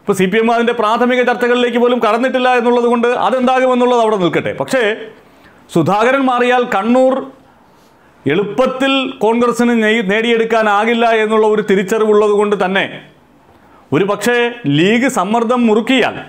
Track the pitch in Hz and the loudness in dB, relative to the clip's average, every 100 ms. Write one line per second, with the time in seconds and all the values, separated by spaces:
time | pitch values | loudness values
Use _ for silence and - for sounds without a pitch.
0 | - 196 185 214 226 233 233 226 214 233 | -2 0 0 2 0 0 0 -2 -2 0
1 | 247 247 247 240 240 247 247 233 240 247 | 0 0 0 0 0 0 0 0 0 2
2 | 220 226 262 254 254 247 233 240 240 240 | 0 0 0 0 0 2 2 0 2 0
3 | 240 247 190 254 254 254 254 247 247 240 | 0 0 -2 0 0 2 2 2 2 2
4 | 220 214 170 147 107 98 - 262 208 220 | 2 0 0 -2 -4 -6 -4 0 -2 -4
5 | - - - - - - - 170 151 202 | -12 -20 -20 -20 -20 -20 -4 -2 0 2
6 | 233 269 262 247 247 247 240 202 214 254 | 2 2 0 0 2 0 0 -2 2 2
7 | 262 269 - - _ _ _ _ _ _ | 4 0 -6 -18 _ _ _ _ _ _
8 | _ _ 139 165 202 - 262 254 269 269 | _ _ -2 -2 -2 -2 -2 0 -2 -2
9 | 262 - 208 233 240 233 240 240 214 226 | -4 -4 -2 0 0 0 0 2 0 0
10 | 190 214 233 226 226 226 214 202 226 233 | 0 -2 0 0 0 0 0 0 0 0
11 | 233 226 214 220 220 214 202 196 196 226 | 0 0 0 2 2 0 0 0 0 0
12 | 220 208 208 208 208 208 208 190 143 - | 2 2 2 0 0 -2 -2 -2 -4 -8
13 | - _ _ _ _ _ _ - _ 147 | -20 _ _ _ _ _ _ -20 _ -2
14 | 196 202 240 240 240 240 143 143 185 233 | 0 -2 0 0 -2 -4 -2 2 2 2
15 | 262 208 175 233 226 254 233 214 233 262 | 0 -2 -2 -2 0 0 2 0 0 0
16 | 147 101 | 0 -4